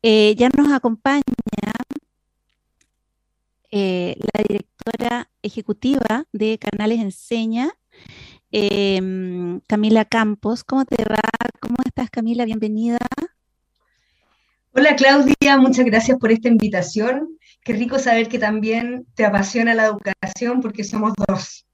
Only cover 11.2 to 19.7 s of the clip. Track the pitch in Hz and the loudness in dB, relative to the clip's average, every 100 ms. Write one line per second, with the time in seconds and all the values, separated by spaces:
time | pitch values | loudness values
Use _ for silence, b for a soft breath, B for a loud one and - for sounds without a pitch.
11.2 | 220 - 240 _ 226 240 254 - 240 - | -2 -4 -8 _ -6 -4 -4 -4 -6 -4
12.2 | 226 233 233 220 214 214 233 240 247 - | -4 -2 -4 -4 -4 -2 -2 -2 -4 -8
13.2 | 339 _ _ _ _ _ _ _ _ _ | -10 _ _ _ _ _ _ _ _ _
14.2 | _ _ _ _ _ 254 302 294 269 285 | _ _ _ _ _ 2 4 6 6 6
15.2 | 269 294 285 277 262 254 240 214 220 254 | 4 4 4 6 6 4 4 2 2 0
16.2 | 220 226 240 226 214 185 180 208 226 262 | 2 2 4 2 2 -2 -4 -2 -2 -2
17.2 | 320 320 b b - 214 240 269 262 226 | -6 -12 b b -6 -4 -2 -2 0 0
18.2 | 226 247 214 214 220 226 240 254 - - | 0 -2 -2 -2 -2 -2 -4 -8 -12 0
19.2 | 214 196 196 240 226 | 0 2 -2 0 2